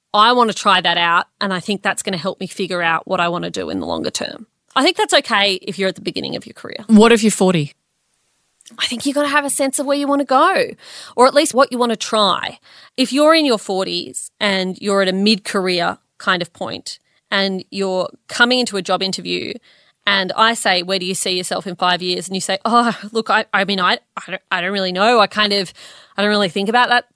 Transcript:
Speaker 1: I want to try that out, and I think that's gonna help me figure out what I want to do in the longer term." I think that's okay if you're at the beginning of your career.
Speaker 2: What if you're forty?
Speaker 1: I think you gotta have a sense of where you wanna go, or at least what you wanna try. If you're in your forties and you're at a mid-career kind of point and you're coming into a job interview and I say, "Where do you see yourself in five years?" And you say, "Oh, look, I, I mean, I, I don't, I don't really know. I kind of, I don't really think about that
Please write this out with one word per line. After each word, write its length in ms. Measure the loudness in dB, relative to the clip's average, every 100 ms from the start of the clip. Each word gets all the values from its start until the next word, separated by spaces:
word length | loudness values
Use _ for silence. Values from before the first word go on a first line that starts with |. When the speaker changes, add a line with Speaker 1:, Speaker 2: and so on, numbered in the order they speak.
| _
Speaker 1:
I 200 | 2 4
want 160 | 4 2
to 40 | 0
try 260 | 2 2
that 160 | 2 2
out, 300 | 2 2 0 -6
and 140 | -4
I 60 | -4
think 200 | -4 -4
that's 220 | -4 -4
gonna 160 | -4 -4
help 220 | -6 -8
me 60 | -10
figure 360 | -6 -6 -2
out 260 | 0 -2 -2
what 120 | -2
I 80 | -2
want 160 | -2
to 60 | -6
do 200 | -8 -6
in 100 | -6
the 60 | -4
longer 240 | -4 -4
term." 360 | -6 -10 -12 -20 _ _ 0
I 60 |
think 160 | 0 0
that's 160 | 0
okay 400 | 0 2 0 2 -2
if 160 | -6 -4
you're 100 | -4
at 60 |
the 80 | -4
beginning 340 | -8 -8 -6 -8
of 80 |
your 80 | -12
career. 320 | -16 -14 -10 6
Speaker 2:
What 220 | 8 10
if 120 | 8
you're 80 | 4
forty? 420 | 2 2 2 -2 -8 _ _ _ _ _ _ _ _ -20 -10
Speaker 1:
I 80 | -8
think 200 | -4 -2
you 80 |
gotta 140 | -2 0
have 180 | 0 0
a 40 |
sense 280 | 0 -2 -2
of 80 | -2
where 100 | -2
you 100 | 0
wanna 200 | 0 2
go, 460 | 4 4 2 -2 -6 -18 -20 -6 2
or 100 | 4
at 60 |
least 220 | 4 2
what 180 | 2 2
you 60 | 2
wanna 180 | -2 -2
try. 640 | -2 2 2 0 -4 -12 _ -20 -10 -4
If 160 | -2
you're 200 | 2 4
in 120 | 4 4
your 120 | 0
forties 720 | -2 -4 -4 -6 -8 -12 -12 -4
and 380 | -2 0 -2 -4
you're 220 | -2 0
at 80 | 2
a 40 |
mid-career 840 | 2 2 2 -2 -4 -2 -2 -2 -6 _ -8
kind 240 | -4 -2
of 100 | -4
point 460 | -10 -10 -10 -12 -16 _ _ -6
and 340 | -2 -2 -4 -8
you're 400 | -6 -4 -4 -4 -10 -6
coming 300 | 0 2 2
into 180 | -2 -4
a 60 |
job 200 | -2 -2
interview 520 | -2 -6 -6 -6 -8 -12 _ _ _ _ -2
and 220 | 0 0 2
I 180 | 2
say, 280 | 2 0 0
"Where 160 | 0 -4
do 60 | -4
you 80 | -4
see 200 | -2 -4
yourself 300 | -4 -6 -8
in 80 |
five 260 | -4 -2 0
years?" 260 | -2 -6 -6
And 80 | -6
you 40 |
say, 180 | -4 -4
"Oh, 320 | 2 2 2 -2 -6
look, 160 | -6 0
I, 160 | 0 0
I 120 | 0
mean, 160 | 0 0
I, 180 | 0 0 _ -14
I 60 | -10
don't, 120 | -12 -6
I 80 | -4
don't 120 | -2
really 200 | -2 -2
know. 260 | 0 4 4
I 80 | 2
kind 260 | 2 0
of, 200 | 0 -4 -10 -20 -20 -12 -2
I 60 |
don't 60 | 0
really 180 | 2 0
think 200 | -2 0
about 220 | 2 2
that 160 | 0 -2